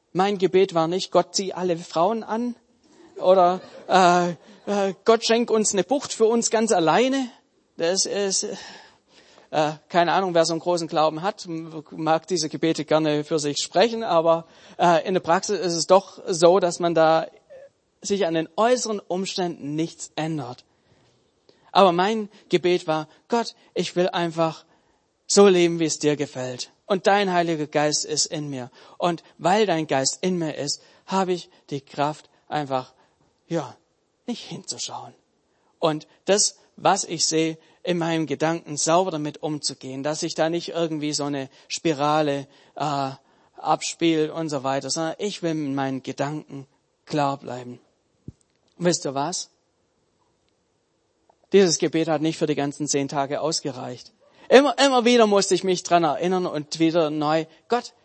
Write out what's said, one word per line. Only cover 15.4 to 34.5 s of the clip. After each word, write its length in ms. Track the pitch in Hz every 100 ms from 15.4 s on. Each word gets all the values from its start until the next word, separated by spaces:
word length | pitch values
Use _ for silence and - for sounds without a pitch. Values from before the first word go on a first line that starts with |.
| - 190
ist 140 | 175
es 120 | 165 151
doch 380 | 190 - - -
so, 340 | 170 170 190
dass 200 | 175 170
man 160 | 170 165
da 320 | 160 160 - - _ - - _ _ _
sich 240 | 196 202 175
an 80 |
den 160 | 165 160 -
äußeren 440 | 233 254 220 208
Umständen 760 | - 180 190 - 175 151 139 151
nichts 360 | 165 - - -
ändert. 500 | 160 156 120 127 _ _ _ _ _ _ _ _ _ _ _
Aber 200 | - 190
mein 360 | 170 196 220 202 - -
Gebet 380 | 175 175 175 160
war, 200 | 156 156 _ -
„Gott, 280 | 233 220 - _ -
ich 200 | 175 175
will 140 | 185
einfach 560 | 180 170 160 160 156 _ _ _ _ _ _ -
so 200 | 202 202
leben, 320 | 180 170 170
wie 60 | 160
es 140 | -
dir 160 | 147 143
gefällt. 560 | 139 127 127 123 - _ -
Und 180 | 196 220
dein 260 | 196 196
Heiliger 360 | 175 170 156 147
Geist 360 | 151 151 147
ist 220 | - 147 -
in 240 | 160 147
mir. 220 | 135 123 - - -
Und 260 | 180 170 _ -
weil 300 | 160 208 202
dein 180 | 160 156
Geist 320 | 139 135 -
in 180 | 185 180
mir 180 | 160 -
ist, 240 | 143 - _ _ -
habe 280 | 190 180
ich 180 | 180 - _ -
die 120 | 139
Kraft, 480 | - - 143 151 _ _ -
einfach, 440 | 147 139 131 127 _ _ _ _ _ -
ja, 280 | 165 127 - _ _ _ _ -
nicht 160 | 233
hinzuschauen. 680 | -